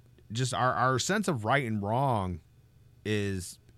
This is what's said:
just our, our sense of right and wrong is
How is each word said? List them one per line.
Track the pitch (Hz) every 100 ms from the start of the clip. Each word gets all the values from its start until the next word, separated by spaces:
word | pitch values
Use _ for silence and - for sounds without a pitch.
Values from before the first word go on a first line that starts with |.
| - - -
just | 110 127
our, | 101 127
our | 82 127 131
sense | - 208 202
of | 139 107
right | 139 120
and | 107
wrong | 101 120 139 113 92 82 - - - - - - 104
is | 107 101 95 90 - -